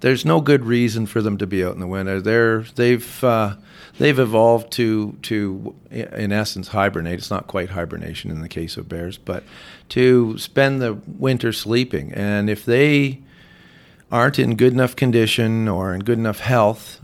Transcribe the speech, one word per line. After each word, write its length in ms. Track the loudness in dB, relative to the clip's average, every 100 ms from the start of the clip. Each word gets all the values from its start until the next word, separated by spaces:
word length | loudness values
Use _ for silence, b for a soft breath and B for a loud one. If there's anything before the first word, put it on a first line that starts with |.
there's 240 | 0 2
no 160 | 2 2
good 240 | 4 2
reason 400 | 4 2 2 0
for 160 | -2 -2
them 160 | 0 -2
to 100 | -2
be 160 | -2
out 120 | -2
in 60 | -4
the 60 | -6
winter. 360 | -6 -4 -2
They're, 400 | 2 4 4 2 -2
they've, 480 | 0 2 2 -2 -2
uh, 340 | 2 2 0 -4 B B B 0
they've 200 | 2 2
evolved 540 | 2 4 6 4 0
to, 400 | -2 0 0 -4 -8
to, 520 | -6 -4 -4 -6 -10 -14 -14
in 420 | -12 -10 -6 -2
essence, 360 | -2 -4 -6 -6
hibernate. 500 | 0 0 0 -4 -6
It's 120 | -6
not 160 | -8 -6
quite 220 | -6 -6
hibernation 600 | -6 -8 -8 -12 -10 -10
in 100 | -8
the 80 | -8
case 300 | -8 -10 -10
of 100 | -10
bears, 300 | -10 -10 -10
but 260 | -10 -10 B B B B -6
to 480 | 2 6 6 4 -2
spend 420 | -4 0 2 0
the 140 | -4 -6 -10
winter 460 | -4 -2 0 -2
sleeping. 600 | -4 -2 0 0 -4 -6
And 340 | -6 -2 -2 -2
if 160 | -2
they 560 | 0 2 4 4 0 -4 B B B B B B B B _
aren't 280 | 2 2 2
in 180 | 0 4
good 160 | 4
enough 240 | 4 0 0
condition 720 | 2 2 2 2 0 0 0
or 260 | -2 -2
in 60 | -4
good 180 | -2 -2
enough 220 | -2 -4
health, 580 | 0 4 4 0 -8 -18